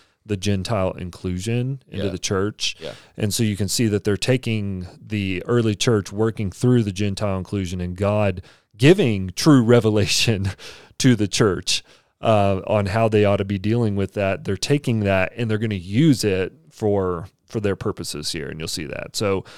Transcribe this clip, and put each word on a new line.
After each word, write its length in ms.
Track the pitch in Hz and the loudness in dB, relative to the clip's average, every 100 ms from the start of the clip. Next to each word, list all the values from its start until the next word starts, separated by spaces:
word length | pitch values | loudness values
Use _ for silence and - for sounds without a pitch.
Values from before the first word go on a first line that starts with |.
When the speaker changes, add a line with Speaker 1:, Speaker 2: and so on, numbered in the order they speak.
| _ _ - | _ _ -6
Speaker 1:
the 120 | 101 | -4
Gentile 540 | 98 98 90 110 92 | 0 -2 0 -2 -2
inclusion 880 | - 87 - 92 90 101 120 127 139 _ | -4 -10 -8 -6 -6 -4 -4 -4 -8 _
into 160 | 101 98 | -6 -6
Speaker 2:
Yeah. 60 | |
Speaker 1:
the 80 | 92 | -4
church. 560 | - 98 104 - - - | -4 -2 -2 -4 -8 -6
Speaker 2:
Yeah. 140 | 76 - - - | -12 -14 -16 -4
Speaker 1:
And 160 | 107 | -4
so 80 | - | 0
you 140 | 113 101 | 0 0
can 100 | 98 | -2
see 200 | - 113 | 0 0
that 160 | 101 | 0
they're 120 | 107 101 | 0 -2
taking 680 | - 131 - 110 101 92 87 - | 0 0 0 -4 -4 -8 -10 -14
the 400 | 107 107 95 90 - | -6 -4 -2 -4 0
early 280 | 120 110 104 | 2 2 2
church, 360 | - 110 92 | 2 2 0
working 400 | 101 113 110 101 | -2 -2 -2 -6
through 320 | - 123 123 | 0 4 4
the 80 | 104 | 2
Gentile 460 | 95 104 95 104 95 | -2 -4 -2 -4 -4
inclusion, 440 | 90 104 92 92 | -4 -4 -4 -4
and 160 | 90 90 | -6 -2
God 440 | 101 104 101 90 - - _ 104 | 0 2 0 -2 -10 -20 _ 4
giving 540 | 131 190 147 101 92 - | 6 6 4 0 -4 0
true 280 | - 139 | 6 6
revelation 880 | 113 120 110 107 92 - - 104 98 - - | 8 6 4 0 0 0 0 0 -2 -6 -16
<laughs> 240 | - - - | -20 -18 0
to 160 | 135 113 | 4 4
the 120 | 104 | 2
church, 560 | - 110 85 - - - - _ _ | 2 2 2 -2 -4 -4 -20 _ _
uh, 400 | 113 107 98 95 - | 2 4 4 0 0
on 200 | 107 101 | 0 2
how 220 | 110 113 | 0 2
they 160 | 107 104 | 4 2
ought 120 | 101 | 2
to 80 | 98 | -2
be 120 | 101 | -2
dealing 380 | 101 120 113 98 | -2 0 0 0
with 180 | 95 | -4
that. 300 | 104 98 95 | -2 -2 -2
They're 120 | - 95 | -4 -4
taking 460 | - 147 143 113 | -2 -2 0 0
that 320 | 101 95 92 - | 2 2 0 -4
and 140 | 117 | -4
they're 80 | 107 | -2
gonna 180 | 110 101 | -2 -6
use 480 | 87 104 160 127 | -2 2 4 4
it 300 | 107 92 90 - _ | 2 0 -2 -8 _
for, 580 | - 107 101 92 87 87 _ _ | -4 0 0 0 -4 -8 _ _
for 120 | 113 | -4
their 180 | 101 92 | -2 -2
purposes 540 | 107 - 85 73 76 | -4 -6 -8 -8 -8
here, 160 | 80 69 | -8 -8
and 100 | 78 | -8
you'll 80 | 78 | -8
see 180 | - 73 | -8 -8
that. 300 | - - - | -10 -10 -4
So 300 | 104 95 - | -2 -2 -4